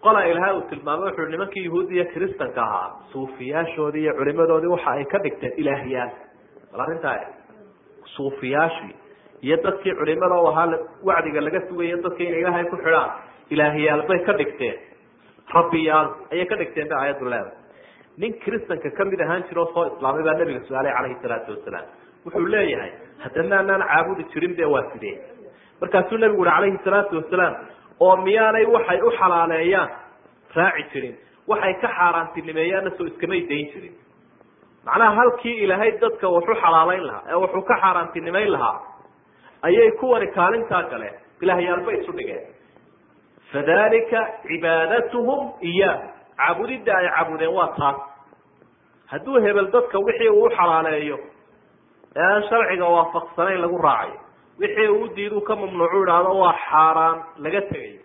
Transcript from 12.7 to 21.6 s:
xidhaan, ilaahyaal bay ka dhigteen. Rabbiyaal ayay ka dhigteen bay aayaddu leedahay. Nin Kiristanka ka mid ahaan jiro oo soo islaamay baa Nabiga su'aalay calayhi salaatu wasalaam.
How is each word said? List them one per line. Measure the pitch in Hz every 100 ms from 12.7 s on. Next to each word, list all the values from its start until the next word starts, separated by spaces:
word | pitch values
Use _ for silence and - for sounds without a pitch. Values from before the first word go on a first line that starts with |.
| 180
xidhaan, | 160 160 131 - - - _
ilaahyaal | 151 151 151 151 147 -
bay | 185
ka | 180
dhigteen. | 165 139 - 120 101 - - _ _ _ _ -
Rabbiyaal | 165 196 170 160 156 147 - -
ayay | 165 180
ka | 208
dhigteen | 165 - 151
bay | 151
aayaddu | 139 139
leedahay. | 127 120 95 - - - - _ _ -
Nin | 214 226
Kiristanka | - 226 - 165 143
ka | -
mid | 196 190
ahaan | 156 180 180
jiro | 170
oo | 165
soo | 170 165
islaamay | - 135 147
baa | 160
Nabiga | 160 165 127
su'aalay | - 135 139
calayhi | 123 131 123
salaatu | 123 113 -
wasalaam. | 104